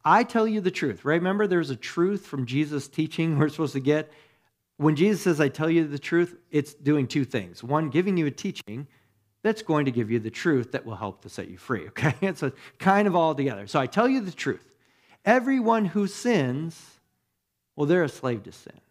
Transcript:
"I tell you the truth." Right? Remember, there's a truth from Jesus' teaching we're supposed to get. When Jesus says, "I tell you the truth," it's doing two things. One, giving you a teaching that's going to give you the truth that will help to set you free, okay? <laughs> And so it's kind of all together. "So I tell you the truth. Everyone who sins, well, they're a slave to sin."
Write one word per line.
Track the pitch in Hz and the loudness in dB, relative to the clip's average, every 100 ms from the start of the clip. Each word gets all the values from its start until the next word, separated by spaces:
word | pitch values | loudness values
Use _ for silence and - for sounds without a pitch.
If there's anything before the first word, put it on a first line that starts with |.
"I | 156 196 | 6 4
tell | 240 233 220 | 4 2 2
you | 214 | 2
the | 185 | -2
truth." | - 147 101 143 | -2 -4 -2 0
Right? | 170 | 2
Remember, | 180 202 208 | 2 0 2
there's | 180 147 | 2 0
a | 123 | -6
truth | - - 180 202 - | -6 0 0 0 -6
from | 139 120 | -6 -2
Jesus' | 135 151 147 - | -2 -2 -4 -6
teaching | - 156 - 165 147 | -4 -4 -2 0 2
we're | 151 | 0
supposed | 147 151 | 0 -4
to | 139 | 0
get. | 131 151 151 - _ _ _ _ _ - | 0 0 -2 -16 _ _ _ _ _ 0
When | 147 147 | 2 4
Jesus | 196 208 | 4 4
says, | 185 151 | 0 2
"I | 143 | 0
tell | 135 160 | 0 2
you | 165 156 | 2 2
the | 143 | -4
truth," | - 170 175 - _ | -2 0 0 -4 _
it's | 151 143 | -2 -2
doing | - 143 151 127 | -4 0 0 0
two | 147 127 | -2 -2
things. | 123 90 87 | -4 -6 -14
One, | 117 151 160 | -4 -2 0
giving | 139 185 180 | 0 0 0
you | 151 | -2
a | |
teaching | 131 196 - - 113 147 _ _ _ _ _ | -4 -8 -8 -12 -14 -14 _ _ _ _ _
that's | 214 220 | -4 -2
going | - 151 143 | 0 0 2
to | |
give | 120 107 | 0 -2
you | 117 | -2
the | 110 | -4
truth | - 175 139 117 | -4 0 0 -2
that | - 113 | -8 -10
will | 101 | -10
help | 101 - | -10 -12
to | 101 | -16
set | - 90 | -14 -12
you | 90 | -14
free, | - 110 80 | -6 -6 -4
okay? | - 143 - | -2 -2 0
<laughs> | |
And | 196 170 | -4 -2
so | 139 | -6
it's | - - _ | -6 -20 _
kind | 190 202 208 | 2 4 4
of | 175 | 2
all | 160 139 | 2 0
together. | 135 101 104 | -4 -4 -4
"So | 151 | -2
I | 127 | 0
tell | 196 240 | 0 2
you | 269 | 0
the | 190 | -4
truth. | - 139 104 _ _ _ _ _ _ | -6 -6 -6 _ _ _ _ _ _
Everyone | 196 254 247 269 226 226 196 | 2 4 4 0 2 2 2
who | 196 196 | 0 -2
sins, | - 240 214 131 131 165 - - _ _ _ _ _ _ _ _ - | -2 0 2 2 -2 -6 -10 -20 _ _ _ _ _ _ _ _ -4
well, | 147 | 2
they're | 180 | 4
a | 151 | 2
slave | - 131 113 | -2 -4 -4
to | 98 | -8
sin." | - - - _ | -20 -20 -20 _